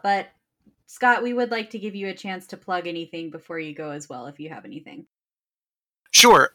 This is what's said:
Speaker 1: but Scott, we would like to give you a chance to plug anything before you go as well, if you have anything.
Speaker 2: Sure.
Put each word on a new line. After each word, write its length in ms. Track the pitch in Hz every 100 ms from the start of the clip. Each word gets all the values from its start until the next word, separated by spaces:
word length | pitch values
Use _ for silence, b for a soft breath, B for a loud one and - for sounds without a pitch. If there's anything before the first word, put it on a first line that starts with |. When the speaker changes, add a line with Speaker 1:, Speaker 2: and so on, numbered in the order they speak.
Speaker 1:
but 260 | 202 196 190 _ _ _ _ _ _
Scott, 360 | - 254 240
we 120 | 240
would 160 | 247 240
like 200 | 226 220
to 80 | 226
give 160 | 208
you 140 | 196 196
a 60 |
chance 320 | 190 202 185 -
to 100 | 190
plug 300 | - 180 175
anything 420 | 170 165 165 165
before 300 | 160 - 165
you 160 | 156
go 160 | 151 151
as 180 | 147 147
well, 180 | 127 123
if 140 | 147
you 80 | 156
have 160 | 160
anything. 420 | - 156 - - - _ _ _ _ _ _ _ _ _ _
Speaker 2:
Sure. 380 | - 240 185 131